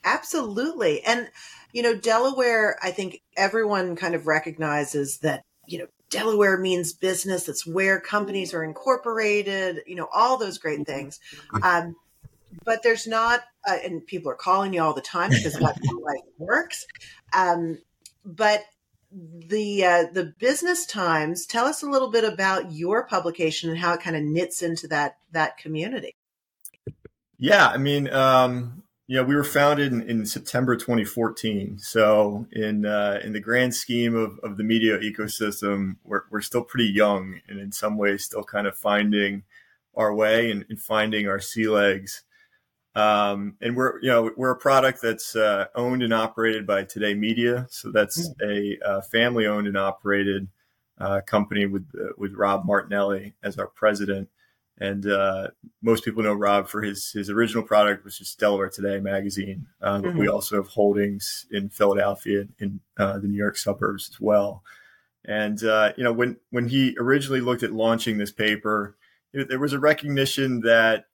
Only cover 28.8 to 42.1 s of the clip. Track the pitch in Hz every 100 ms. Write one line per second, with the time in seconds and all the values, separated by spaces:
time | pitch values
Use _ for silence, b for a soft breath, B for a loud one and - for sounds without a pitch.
28.8 | - _ _ 131 127 143 143 147 143 147
29.8 | 139 120 113 113 107 - - 127 127 120
30.8 | - 117 104 - 113 - 110 104 101 101
31.8 | - 113 107 107 104 104 113 - 107 107
32.8 | 104 104 104 101 - 107 107 120 127 120
33.8 | - 117 117 113 110 98 110 101 107 113
34.8 | 110 104 107 104 107 - 107 101 101 101
35.8 | 98 95 - 101 - 104 101 120 120 127
36.8 | 113 101 104 101 92 95 - 101 101 -
37.8 | 107 107 101 98 - 104 101 104 101 -
38.8 | 104 104 104 104 101 98 - b b b
39.8 | _ - 110 104 107 113 117 104 - 107
40.8 | - 110 107 107 101 98 98 113 107 104
41.8 | 101 95 95